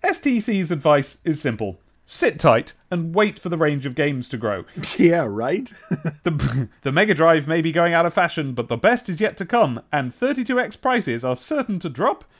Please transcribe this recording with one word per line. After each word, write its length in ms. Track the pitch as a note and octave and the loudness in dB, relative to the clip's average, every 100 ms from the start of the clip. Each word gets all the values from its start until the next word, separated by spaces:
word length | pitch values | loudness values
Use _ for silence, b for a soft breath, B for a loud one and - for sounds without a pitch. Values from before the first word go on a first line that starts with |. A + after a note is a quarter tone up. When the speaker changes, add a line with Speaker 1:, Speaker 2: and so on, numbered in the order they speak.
Speaker 1:
"S 180 | G4+ F4 | -2 0
T 180 | C#4+ A#3+ | 0 0
C's 320 | - G3 E3 | 0 0 0
advice 460 | D#3+ D3+ D3 C3+ - E3+ | 0 4 4 2 -6 -4
is 140 | D3+ | -2
simple. 360 | C#3 G#2+ G#2 F#2 _ _ - | -2 -4 -6 -8 _ _ -12
Sit 320 | - E3 D3 | -2 0 4
tight 360 | D#3 A#2 - - - | 4 4 2 -12 -8
and 240 | F3 E3 F3+ | -6 -2 2
wait 240 | G#3+ - | 0 0
for 80 | - | -6
the 100 | E3 | 0
range 280 | D3+ C#3+ C3+ | 0 0 -4
of 100 | C3 | -2
games 320 | D3 C3+ A#2+ | -2 -2 -6
to 80 | A#2+ | -4
grow." 260 | A2 G2 - - | -4 -4 -8 -10
Speaker 2:
<laughs> 160 | - - | -4 4
Yeah, 280 | E3+ E3+ A#2+ | 4 4 0
right? 420 | G#2 B2 G3 B3+ - - | -2 -2 -2 -4 -12 -8
<laughs> 100 | F3+ D#3+ D3 | -6 -6 -6
Speaker 1:
The, 460 | F3 D3+ C3 B2+ A2+ _ | -4 -2 -2 -2 -6 _
<laughs> 60 | |
the 80 | C3+ | -2
Mega 200 | D3 G#3+ | 0 2
Drive 360 | D#3 E3 D#3+ C#3+ | 4 4 4 2
may 120 | E3 | 0
be 120 | E3 | 0
going 200 | D#3+ E3+ | 2 2
out 120 | E3+ E3+ | 2 2
of 80 | |
fashion, 400 | G3 F3 - C#3 | 2 0 -2 -6
but 160 | A#2+ A2+ | -4 -4
the 80 | A2+ | 0
best 320 | G3+ A#3+ - | 2 2 -2
is 100 | D#3+ | -2
yet 160 | G#3 - | -2 -4
to 80 | F3+ | 0
come, 360 | A#3+ D#3 A2+ - | 2 2 0 -4
and 220 | D3 B2+ - | -2 -2 -2
thirty-two 420 | C4 C4 A#3 B3+ | -2 -2 -2 -2
X 180 | A3+ - | -2 -4
prices 480 | C4 A#3+ D#3+ A#2 B2+ | -2 0 0 -2 -2
are 100 | B2+ | -4
certain 440 | - D4+ A3+ F#3 | -4 -4 -2 -4
to 100 | E3 | -6
drop 340 | B2 A#3 D#4+ - | -2 -2 -2 -8